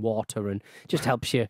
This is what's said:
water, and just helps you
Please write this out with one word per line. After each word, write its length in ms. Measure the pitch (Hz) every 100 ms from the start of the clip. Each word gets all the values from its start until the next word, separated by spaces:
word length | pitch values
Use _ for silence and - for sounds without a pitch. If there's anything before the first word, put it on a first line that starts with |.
water, 440 | 113 110 - 113 101
and 140 | 98 - - -
just 160 | 160
helps 300 | - 120 -
you 140 | 131